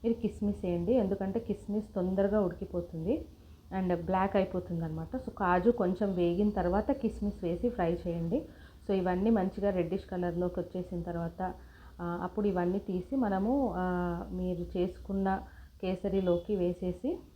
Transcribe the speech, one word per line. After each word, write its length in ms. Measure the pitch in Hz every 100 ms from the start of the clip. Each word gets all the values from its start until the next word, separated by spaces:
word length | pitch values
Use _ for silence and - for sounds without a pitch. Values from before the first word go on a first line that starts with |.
మీరు 100 | 226
కిస్మిస్ 520 | 226 220 - 208 196 180
వేయండి, 280 | 175 175
ఎందుకంటే 460 | 254 196 196 190 208
కిస్మిస్ 560 | 226 202 - 208 214 196
తొందరగా 460 | 180 190 196 214
ఉడికిపోతుంది 840 | 185 - 190 180 175 165 165 311 - - - - - 190
and 260 | 185 170 165
బ్లాక్ 300 | 190 196 196
అయిపోతుంది 500 | 190 180 - 170 165
అనమాట. 300 | 160 165 254
So, 140 | - -
కాజు 320 | 185 180 196
కొంచెం 420 | 240 185 185 202
వేగిన 360 | 180 175 175 208
తర్వాత 420 | 190 175 196 220
కిస్మిస్ 520 | 277 226 - 202 -
వేసి 260 | 175 170 240
ఫ్రై 240 | 233 170
చేయండి. 520 | 170 180 170 170 254 - - - - -
So, 60 |
ఇవన్నీ 360 | 190 185 180 208
మంచిగా 400 | 226 190 - 202
రెడ్డిష్ 380 | 185 170 190 -
కలర్లోకి 480 | 180 175 170 180 175
వచ్చేసిన 420 | 175 185 180 175
తర్వాత, 400 | 170 170 165 165 185 - - - - -
ఆ, 180 | 175 175
అప్పుడు 240 | - - 208
ఇవన్నీ 320 | 180 175 190
తీసి 360 | 190 180 - 269
మనము, 580 | 220 190 208 277 247 175
ఆ, 80 | 185 180 175 170 -
మీరు 460 | 180 180 175 175 185
చేసుకున్న 640 | 180 - - 196 190 190 - - - -
కేసరిలోకి 760 | 185 185 196 196 180 175 175 202
వేసేసి 640 | 175 180 185 180 262 370 -